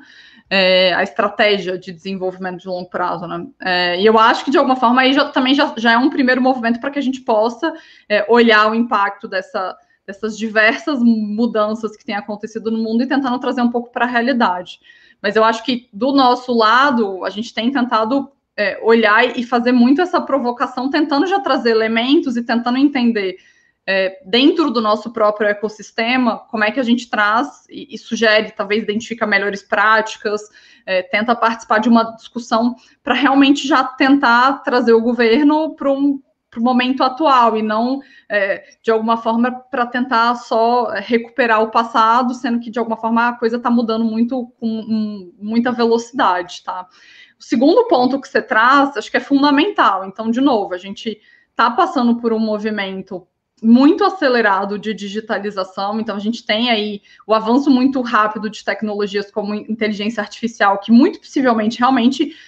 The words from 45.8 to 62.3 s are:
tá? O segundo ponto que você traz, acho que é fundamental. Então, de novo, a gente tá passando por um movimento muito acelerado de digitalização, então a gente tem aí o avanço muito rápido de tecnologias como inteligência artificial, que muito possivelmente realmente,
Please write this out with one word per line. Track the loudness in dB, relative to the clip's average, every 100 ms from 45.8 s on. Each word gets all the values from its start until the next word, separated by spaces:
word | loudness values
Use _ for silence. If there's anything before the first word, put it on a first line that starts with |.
| 2 0 -2 0 0 0 -4 -12
tá? | -10 -12 -12 _ -20 -20 -20 _
O |
segundo | -4 2 4 4 4
ponto | 2 2 -2
que | -2
você | -4
traz, | 0 2 4 4 2 -2
acho | -4
que | -6
é |
fundamental. | 0 2 4 2 2 2 0 0 -6
Então, | -8 -4
de | 2
novo, | 2 2 -2
a | -8
gente | -10 -10 -10 -10 _ _ _ 0
tá | 0
passando | 2 0 2 0 0
por | 0
um | -2
movimento | -2 -2 -4 -4 -6 -8 -12 -14 _ _ _ -2
muito | 4 6 6 6
acelerado | 2 2 0 2 2 0 -2 -6
de | -6
digitalização, | -8 -8 -8 -6 -6 -6 -8 -8 -6 -6 -4
então | -6 -6
a |
gente | -6 -6
tem | -4 -2 0
aí | -2 -2 -8 _ _
o | -2
avanço | -2 2 0 2
muito | 2 2 0
rápido | -2 0 0 -2 -10
de | -8
tecnologias | -8 -6 -6 -6 -4 -6 -6
como | -8 -6
inteligência | -8 -8 -6 -4 -4 -6 -6
artificial, | -8 -6 -8 0 0 0
que | 4
muito | 6 6 0
possivelmente | -6 -2 0 2 -2 0
realmente, | 0 2 2 0 -4